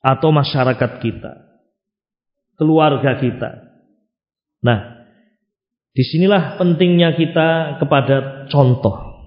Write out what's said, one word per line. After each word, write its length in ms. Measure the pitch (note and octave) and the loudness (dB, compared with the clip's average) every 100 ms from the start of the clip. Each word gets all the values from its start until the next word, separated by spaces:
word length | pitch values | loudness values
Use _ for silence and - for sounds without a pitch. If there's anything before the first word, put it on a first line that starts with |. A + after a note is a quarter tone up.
atau 240 | C3 C3+ D#3+ D3+ | 2 2 2 2
masyarakat 640 | C#3 C#3 B2+ B2 B2 - | 0 0 0 0 -2 -4
kita, 320 | A#2 E2+ - - _ _ _ _ _ _ _ _ _ _ _ _ | -8 -8 -16 -20 _ _ _ _ _ _ _ _ _ _ _ _
keluarga 560 | D#3 D#3+ D3+ C3+ C3+ A#2+ | 2 4 2 2 -2 0
kita? 560 | B2+ - A#2 - - _ _ _ _ _ _ _ _ _ | -2 -4 -10 -12 -20 _ _ _ _ _ _ _ _ _
Nah, 480 | A#2 A2 - - - _ _ _ _ _ _ _ _ C3+ | -2 -2 -4 -20 -20 _ _ _ _ _ _ _ _ -4
disinilah 640 | B2+ D#3+ F#3+ G3+ D3 - | -2 0 2 2 -2 -2
pentingnya 560 | F3 D#3+ F3+ F3 E3+ E3 | 0 2 2 4 2 2
kita 640 | E3 E3+ D#3+ E3 D#3 C#3 | 0 0 0 0 -4 -4
kepada 640 | D3 C#3+ C3+ C#3 C3+ - - | 0 0 2 0 -2 -14 -4
contoh. 640 | D3 B2+ B2 G#2+ - - - | 2 4 2 0 -4 -14 -18